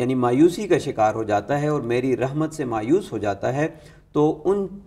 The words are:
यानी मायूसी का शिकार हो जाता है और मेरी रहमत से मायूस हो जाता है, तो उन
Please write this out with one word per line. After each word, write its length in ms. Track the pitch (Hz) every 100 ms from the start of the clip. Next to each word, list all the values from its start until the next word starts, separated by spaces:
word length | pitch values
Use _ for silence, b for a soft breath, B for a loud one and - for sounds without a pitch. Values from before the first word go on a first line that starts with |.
यानी 140 | 123
मायूसी 540 | 127 120 127 175 175 208
का 100 | 156
शिकार 360 | 143 113 107
हो 100 | 110
जाता 320 | 104 104 104 143
है 160 | 151
और 100 | 147
मेरी 320 | 117 123 131
रहमत 380 | 117 131 151 156
से 120 | 156
मायूस 480 | 127 110 113 190 -
हो 60 | 113
जाता 320 | 101 98 120
है, 300 | 135 160 B B B B
तो 280 | 151 151 151 180
उन 360 | 202 190 -